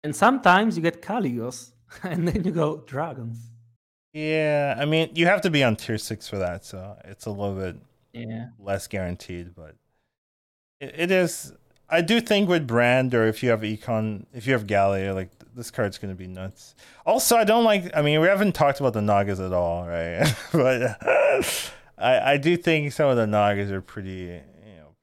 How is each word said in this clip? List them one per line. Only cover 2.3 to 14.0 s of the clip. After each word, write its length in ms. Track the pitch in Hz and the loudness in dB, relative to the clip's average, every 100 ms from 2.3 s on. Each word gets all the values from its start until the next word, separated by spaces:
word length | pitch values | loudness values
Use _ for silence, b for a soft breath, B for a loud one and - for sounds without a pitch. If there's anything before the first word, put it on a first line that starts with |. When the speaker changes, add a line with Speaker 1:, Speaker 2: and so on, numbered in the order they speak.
| 208 | 0
Speaker 1:
you 80 | 180 | -2
go 320 | 165 151 151 - | 0 -2 -2 -8
dragons. 640 | 135 165 135 117 113 - - _ _ _ _ _ | -6 -6 -8 -12 -12 -16 -20 _ _ _ _ _
Speaker 2:
Yeah, 640 | 151 151 156 151 147 143 135 | -8 -2 0 2 0 0 0
I 60 | |
mean, 260 | 147 160 165 | 0 2 0
you 120 | 160 170 | 2 2
have 160 | 196 | 4
to 80 | 185 | 2
be 120 | 151 | 4
on 120 | 127 107 | 2 2
tier 220 | - 110 | -4 -6
six 300 | - 107 - | -6 -12 -8
for 100 | 101 | -4
that, 260 | 90 87 | -4 -6
so 320 | - 98 95 - | -12 -16 -16 -18
it's 220 | - 98 - | -20 -16 -12
a 40 | |
little 240 | 101 101 | -6 -6
bit 220 | 95 92 82 _ _ _ | -4 -6 -10 _ _ _
Speaker 1:
Yeah. 340 | 120 113 113 120 113 | -14 -12 -10 -12 -14
Speaker 2:
less 280 | 98 98 - | -6 -6 -6
guaranteed, 680 | 98 90 87 - 87 87 | -6 -6 -8 -10 -12 -14
but 200 | 87 78 - _ _ _ _ _ _ _ _ _ _ | -18 -20 -20 _ _ _ _ _ _ _ _ _ _
it, 140 | 139 156 | -16 -6
it 140 | 175 | 0
is. 420 | 185 170 - - - _ _ _ | 2 2 -2 -14 -20 _ _ _
I 120 | 165 | 0
do 200 | 165 233 | 2 0
think 280 | 233 208 202 | 2 2 4
with 180 | 175 135 | 2 2
Brand, 480 | 117 120 127 131 | 2 4 4 2
or 120 | 123 110 | 2 2
if 160 | 107 | 2
you 80 | 127 | 0
have 100 | 110 | 0
Econ, 680 | 107 107 - 110 | 0 -6 -4 -2